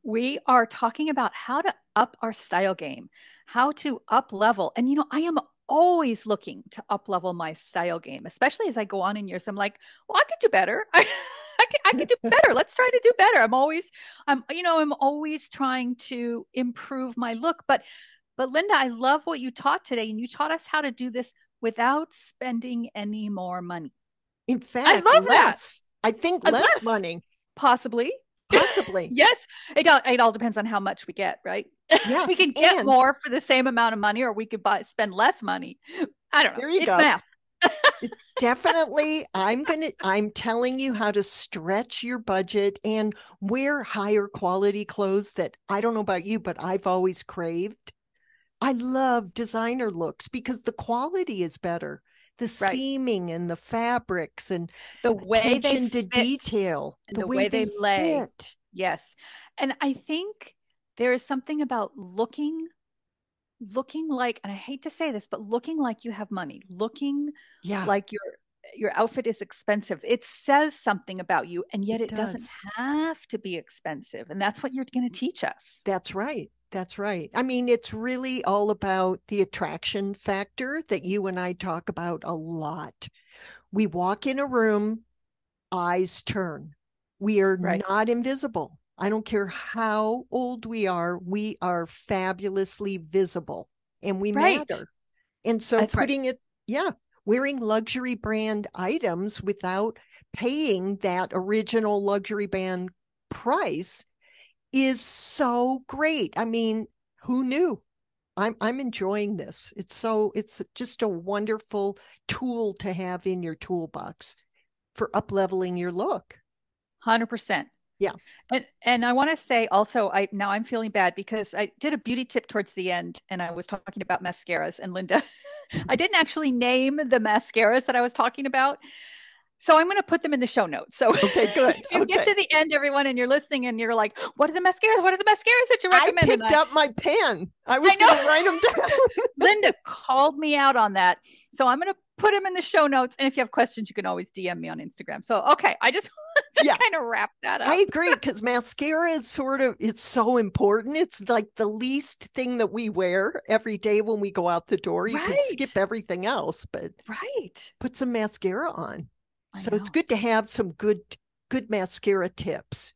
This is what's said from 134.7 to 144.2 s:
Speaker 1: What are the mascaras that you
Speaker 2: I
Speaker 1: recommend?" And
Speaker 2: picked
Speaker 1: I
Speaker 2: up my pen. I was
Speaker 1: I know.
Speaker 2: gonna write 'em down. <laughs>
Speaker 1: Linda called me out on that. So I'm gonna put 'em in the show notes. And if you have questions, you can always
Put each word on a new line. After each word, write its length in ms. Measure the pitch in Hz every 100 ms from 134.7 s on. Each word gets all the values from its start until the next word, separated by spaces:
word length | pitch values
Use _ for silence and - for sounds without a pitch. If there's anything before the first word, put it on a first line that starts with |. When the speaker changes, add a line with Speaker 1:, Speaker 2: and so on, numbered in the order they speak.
| 370 440 440
Speaker 1:
What 100 | 370
are 20 | 381
the 60 |
mascaras 440 | 415 415 - 494 494
that 100 | 494
you 60 | 370
Speaker 2:
I 60 | 359
Speaker 1:
recommend?" 320 | 320 349 320
And 100 | 254
Speaker 2:
picked 100 | 220
Speaker 1:
I 80 | 302
Speaker 2:
up 120 | 311
my 160 | 285 294 220
pen. 560 | - 392 330 180 180 _
I 140 | - 262
was 140 | 349
Speaker 1:
I 40 | 392
know. 120 | 440
Speaker 2:
gonna 180 | 294 285
write 180 | 311
'em 140 | 370 330
down. 320 | 427 - - 554 494
<laughs> 220 | - 508 -
Speaker 1:
Linda 340 | 349 427 440 -
called 520 | - - - 262 294 285
me 200 | 302 294
out 180 | 277
on 200 | 247 208
that. 240 | 190 180 - - - _
So 160 | - 262
I'm 100 | 269
gonna 160 | 370 381 _ -
put 160 | 427
'em 100 | 403
in 100 | 381
the 80 | 359
show 260 | 349 349 294
notes. 260 | 269 254 -
And 80 | 269
if 80 | 269
you 40 |
have 120 | 247
questions, 360 | - 240 - 208
you 60 |
can 100 | 208
always 280 | 185 180